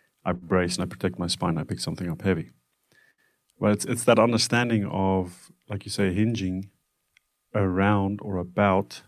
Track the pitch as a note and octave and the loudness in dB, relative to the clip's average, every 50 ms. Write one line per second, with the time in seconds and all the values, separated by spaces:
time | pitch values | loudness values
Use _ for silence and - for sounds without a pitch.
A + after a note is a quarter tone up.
0 | _ _ _ _ _ F#2 F2 F2+ F2+ E2 F#2+ F#2 F2+ F2 F2+ - F#2 F2+ - - | _ _ _ _ _ -4 -4 -4 -4 0 0 0 0 0 -2 -4 -4 -6 -6 -4
1 | - F#2+ F#2 - F2 E2+ - - F#2 F2 E2 D#2+ D2+ - E2+ - - E2 D#2+ - | -4 -4 -4 -4 -4 -4 -4 -2 -2 -2 -2 -2 -4 -6 -8 -8 -6 -8 -6 -6
2 | F2+ F2 D#2+ - - F#2+ F2+ E2 D#2+ - - _ _ _ _ _ _ _ _ _ | -6 -6 -6 -2 0 0 0 0 -2 -8 -14 _ _ _ _ _ _ _ _ _
3 | _ _ _ _ _ _ _ _ _ _ _ _ - G#2 G#2 G2+ - - A#2+ A2+ | _ _ _ _ _ _ _ _ _ _ _ _ 0 2 2 2 0 -4 -4 0
4 | - - A#2 A2 A2 A#2+ A#2 A2+ - - A#2+ A#2 A#2+ A#2 A#2 G#2+ G2+ - - F#2+ | 4 4 6 6 6 4 4 2 0 2 0 0 2 2 2 0 0 0 -2 0
5 | F#2+ F#2+ F#2+ F#2+ F2+ F2 F2+ - - - _ _ _ - G#2 F#2+ - G#2 - - | 0 2 2 0 0 -2 -8 -14 -20 -20 _ _ _ -10 -10 -8 -8 -8 -4 0
6 | G2+ F#2+ F2 G2+ G#2+ A#2 A#2 F#2+ F#2+ F#2 F#2 F#2+ G2+ G2+ _ _ _ _ _ _ | 0 0 2 2 2 0 0 -2 -2 -2 -4 -4 -6 -10 _ _ _ _ _ _
7 | _ _ _ _ _ _ _ _ _ _ - G#2+ G2 F#2+ F2+ F#2 G2 G2+ G#2 G2+ | _ _ _ _ _ _ _ _ _ _ -2 0 0 2 2 2 2 4 4 2
8 | G2 G2 G2+ G2+ - G#2+ G2 F#2 F2 F2+ - G#2 G2+ G2 F#2 F#2+ G2 - - - | 2 0 -2 -4 -6 -6 -6 -6 -6 -4 0 2 4 4 4 2 0 -2 -8 -18
9 | - | -20